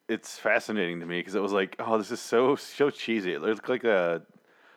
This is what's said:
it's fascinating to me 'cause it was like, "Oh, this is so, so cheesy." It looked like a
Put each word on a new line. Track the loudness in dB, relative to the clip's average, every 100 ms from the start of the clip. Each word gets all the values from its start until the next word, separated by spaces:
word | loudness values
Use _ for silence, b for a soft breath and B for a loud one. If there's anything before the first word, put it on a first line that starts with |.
| -6
it's | -6 -6 -4
fascinating | 2 2 2 -2 -2 -2
to | -4
me | -4
'cause | -2 -2
it |
was | 2
like, | 2 0 -2
"Oh, | 0 0
this | 0
is | -6
so, | 0 4 4 2
so | -4 0 0
cheesy." | 0 -2 -2 0
It | -2
looked | -2 -2 -2
like | 0 2
a | 4 2 0 -6 _ b b b